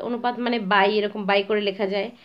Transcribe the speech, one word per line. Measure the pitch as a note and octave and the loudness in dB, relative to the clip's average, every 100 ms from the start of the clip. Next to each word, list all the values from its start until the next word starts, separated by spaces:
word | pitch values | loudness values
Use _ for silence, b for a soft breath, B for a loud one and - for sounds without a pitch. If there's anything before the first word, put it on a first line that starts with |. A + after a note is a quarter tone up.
অনুপাত | - A#3+ A#3+ A#3+ | -6 -4 -4 -2
মানে | B3 A#3+ F#3+ | -2 -2 2
by, | G3+ G3 G#3+ | 4 4 2
এরকম | G3+ G#3+ G3 | 0 -2 0
by | G3+ G3+ | 2 2
করে | G#3 | 0
লেখা | G3+ F#3+ G3+ | 0 -2 -2
যায়, | G3+ A3 B | -2 -4 B